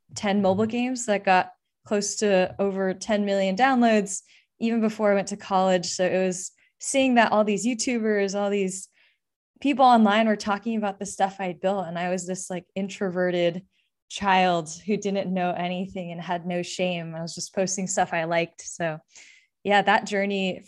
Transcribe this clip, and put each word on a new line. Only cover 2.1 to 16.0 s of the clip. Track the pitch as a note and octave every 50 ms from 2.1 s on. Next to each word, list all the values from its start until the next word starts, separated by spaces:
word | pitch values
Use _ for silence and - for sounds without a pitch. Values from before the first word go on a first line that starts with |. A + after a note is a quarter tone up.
| -
to | - A3 G#3 G3 F#3 F3+ - - -
over | G3 G3+ F#3+ F#3+ F#3+ F#3+ F#3
ten | F#3+ - - G#3+ G#3 G#3
million | G3+ G3 G3 F#3+ F#3+ F#3+
downloads | F#3+ B3+ C4+ C4+ A#3+ A#3+ A3+ A3 G#3 G3 G3 - - - _ _ _ _ _ _ -
even | A3 A3+ A#3 A#3
before | G#3+ G#3+ G#3+ - G#3+ G3+
I | G3+
went | G3 F#3 G3+
to | G3+
college. | G#3 - - G3 F#3 F#3+ F#3+ F#3 F#3 F3
So | F3 - - F#3
it | F3 - F#3 F#3+
was | F#3 F3+ F#3 - - _ _ _ _ _ _
seeing | - - - C4+ C4+ C4 B3
that | A#3+ A3 -
all | - G#3+ G#3+
these | G#3+ G#3 F#3+ F#3+
YouTubers, | A#3+ B3+ A3 - C4+ B3 A#3 A3 A3 G#3+ G3+ G3+ G3 F#3+ G3+
all | G3+ G3+
these | G3+ G3+ F#3+ F#3 F#3 - - - _ _ _ _ _ _ _ _ _ _ _ _ _ _
people | - C#4 C#4+ A#3 C4+
online | B3+ B3 A3+ A3 G3+ G3+ A3 A3+
were | A3 G#3
talking | G#3 - G#3+ G3+ G3+ - A#3 A3+
about | A3 G#3 G3+ G3 -
the | G3+
stuff | F#3+ - - G3 F#3+ F#3+ -
I | G3 F3+ F3 D#3+
built. | - F#3+ G3+ G3 F3+
And | E3 F3 E3+
I | F3+ F3+
was | F3+ F#3+ F3
this, | F3 F#3 F#3 - -
like, | F#3 F3 F3+ _ -
introverted | F#3+ G3+ F#3+ F#3+ - G#3 F#3 F3 F#3 F3+ F3+ F3 F3 F3 E3+ E3+ F#3 - _ _ _ _ _ _ _ _ -
child | - - G3+ G3 F#3+ F#3 F#3 F#3 F3 E3+ D#3+ D#3 - - -
who | G#3 G#3+
didn't | G3+ G3+ G3+ F#3+ G3 - F3+
know | F#3 F#3 F3+ F3+ F3
anything | - F3 F3+ F3+ F3+ G3 F#3+ F#3+ F#3+